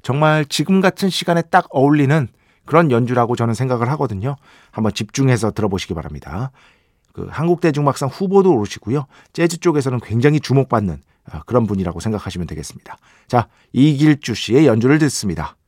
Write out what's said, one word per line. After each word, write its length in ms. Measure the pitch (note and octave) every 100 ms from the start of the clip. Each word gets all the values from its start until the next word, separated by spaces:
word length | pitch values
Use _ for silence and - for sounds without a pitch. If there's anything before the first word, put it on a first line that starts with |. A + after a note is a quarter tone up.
정말 440 | - C3+ D#3 D#3 D3
지금 360 | - D#3 F#3+
같은 280 | F#3 - G3
시간에 320 | - - E3+
딱 260 | E3 F3+ -
어울리는 580 | C#3 C#3 D3+ C3+ D#3 A#2 _ _ _ -
그런 260 | D#3 E3
연주라고 440 | A#2 A#2+ B2 A#2 B2
저는 180 | A#2
생각을 360 | A2+ C3 B2 A#2
하거든요. 440 | D3+ C3+ G2 B2 C#3 _ _ _
한번 220 | - A2
집중해서 580 | - G#2+ - C3+ A#2+ G#2+
들어보시기 420 | G2+ G#2 F#2 -
바랍니다. 580 | E2+ D#2 C#2+ - E2 C3 _ _ _ _ _ _
그 160 | - F#2
한국 320 | F2+ E3 E3+
대중음악상 480 | E3 C#3+ C#3+ - C3+
후보도 440 | - F#3+ G3 F#3 C3
오르시고요. 500 | G2+ - G2+ C#3+ C3+ _ _
재즈 240 | - E3+ E3
쪽에서는 420 | F3 D3 C3 B2
굉장히 400 | - A2 C#3+ D3+
주목받는, 600 | - C3+ C3 A2+ G2 D2 _ _ -
아, 180 | D#2
그런 240 | - B2 A2
분이라고 320 | G2 F2 E2
생각하시면 480 | A2 G#2+ - F2+ E2
되겠습니다. 500 | D#2 D2 - - - _ _ _
자, 200 | A#2+ A#2 _ _
이길주 600 | - D3 C#3 D#3 D3 -
씨의 320 | G#2+ - B2+ D#3
연주를 320 | A2+ B2+ D3+
듣습니다. 580 | D3 - G#2 D#2+ D2 _